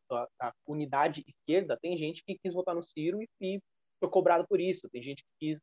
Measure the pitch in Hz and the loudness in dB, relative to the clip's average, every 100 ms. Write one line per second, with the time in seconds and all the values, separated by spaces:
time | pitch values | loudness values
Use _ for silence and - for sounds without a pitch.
0 | - 120 120 - 123 - - 151 143 139 | -4 -4 -4 -6 -8 -6 -8 -6 -2 2
1 | 156 151 - _ - 175 170 120 170 175 | 2 0 -12 _ 0 2 2 -2 -4 -4
2 | 156 165 - 180 190 175 180 170 165 - | -4 -6 -8 -8 -4 -2 -2 -4 -6 -4
3 | 156 208 233 - 190 196 - _ _ _ | -4 -4 -6 -6 -4 -4 -8 _ _ _
4 | - 185 180 170 - 180 180 170 - 123 | 2 4 6 6 4 2 2 -2 -6 -12
5 | 127 139 - _ 156 151 | -10 -12 -14 _ -4 -4